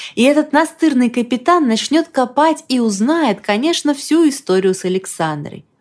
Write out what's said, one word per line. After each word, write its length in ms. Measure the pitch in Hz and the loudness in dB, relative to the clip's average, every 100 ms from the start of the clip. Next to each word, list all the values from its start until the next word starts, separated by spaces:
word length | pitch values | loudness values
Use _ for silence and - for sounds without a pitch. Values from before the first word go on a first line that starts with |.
| - - | -12 0
И 80 | |
этот 280 | 247 294 302 | 2 2 2
настырный 600 | 285 320 - 320 254 240 | 0 0 0 0 2 0
капитан 560 | 240 240 247 254 349 269 | 0 -2 -2 2 2 2
начнет 400 | 220 - 311 320 | 0 0 0 0
копать 580 | - 247 269 311 302 - | -2 -2 2 0 0 -2
и 120 | 254 | -2
узнает, 640 | 233 196 233 330 285 202 | 0 0 0 0 0 -2
конечно, 520 | - 208 302 339 294 | -2 -2 0 -2 -2
всю 340 | 285 - 311 320 | -4 0 2 2
историю 460 | - - 190 190 | 0 -2 0 0
с 100 | 185 | -2
Александрой, 800 | 185 185 185 - 160 151 147 - - _ | -4 -4 -6 -6 -4 -4 -10 -16 -20 _